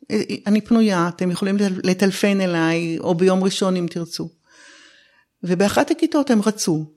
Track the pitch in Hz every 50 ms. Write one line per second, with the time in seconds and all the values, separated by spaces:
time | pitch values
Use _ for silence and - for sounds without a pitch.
0 | - - 214 214 - - 202 - - 202 208 214 208 - 233 226 220 208 190 170
1 | 170 175 170 - 185 180 170 - 202 196 196 202 208 196 185 - - 185 185 185
2 | 202 190 190 - - 202 196 190 190 180 170 165 165 165 165 170 170 165 165 -
3 | - - 180 165 185 190 185 190 185 196 - - 202 185 185 180 175 170 - 175
4 | 170 - - - 170 165 - _ _ _ _ - - - - - - - _ _
5 | _ _ _ _ _ _ _ _ - 175 180 175 202 202 - - 285 - 320 -
6 | 330 311 - 294 277 269 233 208 196 220 214 - - 196 160 156 156 151 _